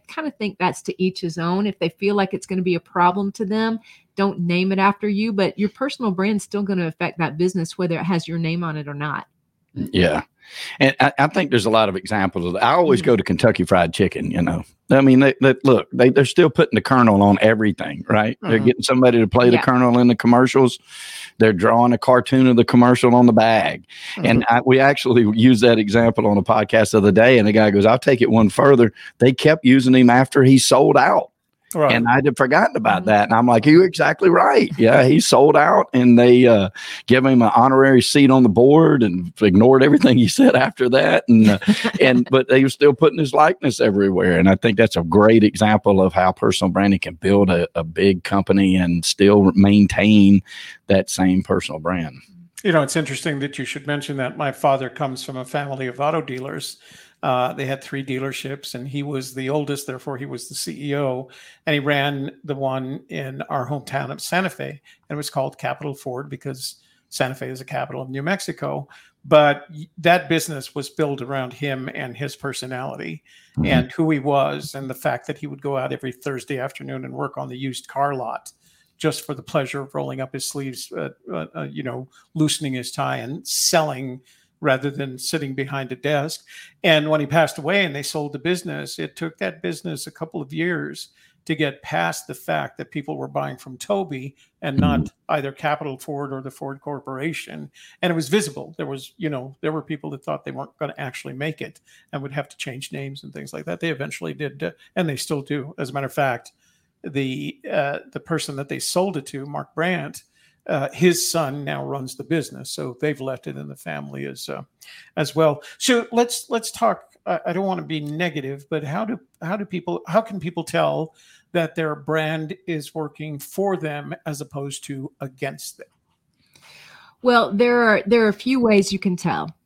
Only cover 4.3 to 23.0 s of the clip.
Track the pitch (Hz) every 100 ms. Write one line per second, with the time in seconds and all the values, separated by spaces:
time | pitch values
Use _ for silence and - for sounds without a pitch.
4.3 | - 175 175 190 196 196 202 208 202 226
5.3 | 196 185 - 202 - 285 - 226 180 196
6.3 | 214 - 202 202 190 165 - 175 - 160
7.3 | 151 180 185 165 - 180 165 170 170 160
8.3 | 170 165 170 170 151 147 143 151 - -
9.3 | _ _ _ _ - - 92 87 78 -
10.3 | _ _ - - - 135 - 131 - 151
11.3 | 202 151 123 104 110 107 92 95 104 95
12.3 | 95 87 92 113 165 165 120 131 113 -
13.3 | 87 117 101 87 92 82 - 95 - -
14.3 | 90 85 85 - _ - 135 135 127 135
15.3 | - 135 127 135 117 - - 127 139 131
16.3 | - 165 - - 110 - 131 117 101 101
17.3 | 98 110 110 107 - 78 73 - 107 107
18.3 | - 185 113 110 123 - 127 127 117 107
19.3 | 127 123 117 - 127 123 120 120 117 117
20.3 | 123 127 135 123 - _ - - - -
21.3 | - 110 92 110 117 120 117 - 127 -
22.3 | 131 127 120 120 123 120 123